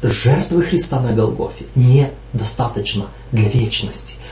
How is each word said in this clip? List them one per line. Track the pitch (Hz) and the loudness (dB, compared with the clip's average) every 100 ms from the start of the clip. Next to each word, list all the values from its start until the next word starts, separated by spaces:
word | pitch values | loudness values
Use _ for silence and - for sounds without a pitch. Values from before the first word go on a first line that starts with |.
жертвы | 117 - 120 151 - 175 | -4 0 2 2 2 0
Христа | - 175 - 135 | 2 2 0 0
на | 120 | 0
Голгофе | 107 107 - - - - | 0 0 0 -6 -8 -6
недостаточно | 131 123 139 139 - - 113 104 - 117 - - 104 - - - | 2 6 6 4 -2 -8 -6 -4 -4 -4 -4 -6 -6 -6 -12 -4
для | 113 101 | 0 2
вечности. | 123 107 - - - - - - | 2 0 -2 -6 -8 -12 -14 -16